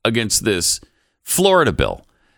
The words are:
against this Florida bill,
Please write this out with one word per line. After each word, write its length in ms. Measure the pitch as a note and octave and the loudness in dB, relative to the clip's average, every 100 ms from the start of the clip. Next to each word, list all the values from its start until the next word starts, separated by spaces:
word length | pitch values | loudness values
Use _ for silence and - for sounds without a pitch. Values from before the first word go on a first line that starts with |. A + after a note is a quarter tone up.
| A#2 | -2
against 400 | A#2 G#2+ - A2+ | -2 -2 -2 -2
this 340 | F#2 - - - _ _ _ | -2 -2 -4 -8 _ _ _
Florida 480 | - - G3 F#3 C3 | -6 0 4 4 2
bill, 320 | - A1 G1+ - _ _ | 0 -2 -4 -14 _ _